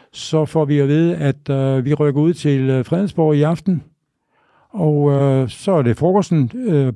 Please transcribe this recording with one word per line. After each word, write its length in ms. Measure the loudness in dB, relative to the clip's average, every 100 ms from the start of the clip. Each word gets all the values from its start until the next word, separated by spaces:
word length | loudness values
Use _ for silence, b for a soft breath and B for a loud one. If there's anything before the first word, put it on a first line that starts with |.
| B
så 320 | -16 -4 -2
får 200 | 0 0
vi 140 | 0 2
at 100 | 2
vide, 280 | 2 0 0
at, 320 | -2 -2 -4
øh, 340 | -2 0 -2
vi 100 | -2
rykker 260 | 0 0 2
ud 140 | 0
til, 260 | 0 0 0
øh, 240 | 0 0
Fredensborg 520 | 0 -2 -2 0 0 2
i 60 |
aften, 400 | 0 0 -2 -4 -6 _ _ _ _ _ _ _ _
og, 400 | -2 0 2 2
øh, 360 | 2 2 2 -2
så 240 | -4 -2
er 100 | 0
det 140 | 2 0
frokosten, 540 | 0 0 0 0 0
øh, 380 | -4 -2 0 0